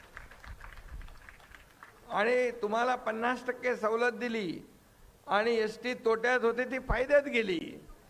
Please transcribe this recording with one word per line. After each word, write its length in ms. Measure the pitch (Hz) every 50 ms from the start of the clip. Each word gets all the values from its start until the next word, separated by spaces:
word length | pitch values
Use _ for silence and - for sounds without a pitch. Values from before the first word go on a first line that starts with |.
| - - - - - - - - - - - - - - - - - - - - - - - - - - - - - - - - - - - - - - - - - -
आणि 400 | 233 185 208 233 247 247 247 240
तुम्हाला 440 | 233 240 202 208 214 226 240 254 247
पन्नास 520 | - - 220 220 220 233 247 254 247 -
टक्के 300 | 254 247 254 247 247 240
सवलत 420 | 190 220 214 226 233 240 247 233 208
दिली 420 | 247 240 226 226 202 165 - - - - - - - - - - - - - - -
आणि 280 | 294 190 208 220 233 233
एसटी 400 | 226 214 214 214 - - 247 254
तोट्यात 460 | 247 - 226 226 220 226 240 254 247
होती 220 | 214 226 226 233 254
ती 140 | 226 262 262
फायद्यात 440 | 254 - 208 233 262 262 285 285
गेली. 640 | 277 277 240 233 220 190 180 160 - - - - - - - - - -